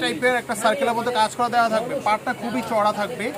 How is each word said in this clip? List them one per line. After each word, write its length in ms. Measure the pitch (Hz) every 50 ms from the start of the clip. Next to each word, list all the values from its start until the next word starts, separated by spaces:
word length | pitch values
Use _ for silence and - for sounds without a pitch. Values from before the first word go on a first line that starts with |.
টাইপের 320 | 254 240 233 - 247 247 254 240
একটা 140 | - - 233 202
সার্কেলের 340 | - 220 214 - - 247 226 220
মধ্যে 140 | 208 233 - 214
কাজ 100 | 220 214 - -
করা 120 | 240 240 240
দেওয়া 140 | 240 233 226 220
থাকবে, 200 | 220 240 254 285 262 -
পাড়টা 260 | 214 214 214 - 262 240 -
খুবই 220 | 220 240 208 254 - -
চড়া 220 | 233 214 208 208 208 202
থাকবে। 260 | 202 185 247 - 214 262 294